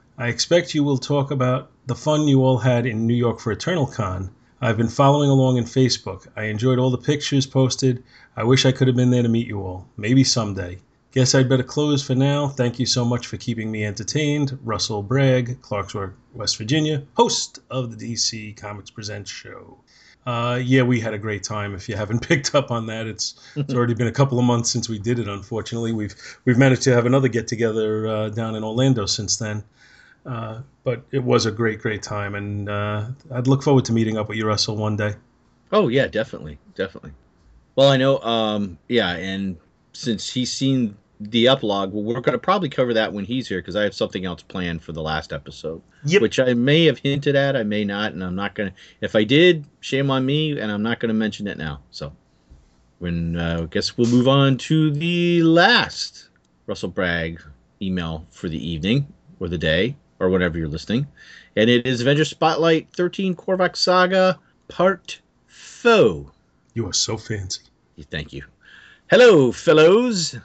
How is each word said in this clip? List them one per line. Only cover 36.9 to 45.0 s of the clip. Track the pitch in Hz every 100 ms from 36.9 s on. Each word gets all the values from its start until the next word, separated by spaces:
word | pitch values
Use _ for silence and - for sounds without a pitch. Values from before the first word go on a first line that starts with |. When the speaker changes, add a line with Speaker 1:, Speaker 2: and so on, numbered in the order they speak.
| - 76 - _ _ _ _ _
Speaker 2:
Well, | - 139
I | 135
know, | 135 135
um, | 113 113 110 107 101 85 -
yeah, | 120 92 87
and | 92 98 98 85 _ _ _
since | - 123 101 -
he's | 127 120
seen | - 135 131 113 101 _ _
the | 107 117 120
epilogue, | 131 107 98 98
well, | 104
we're | 104 120
gonna | 135 120
probably | - 202 160
cover | - 127
that | 110 104
when | 101
he's | 98 127 117
here, | 95
'cause | 85 95
I |
have | 104
something | - 107 101
else | 92 85
planned | - 95 87 82
for | -
the | 80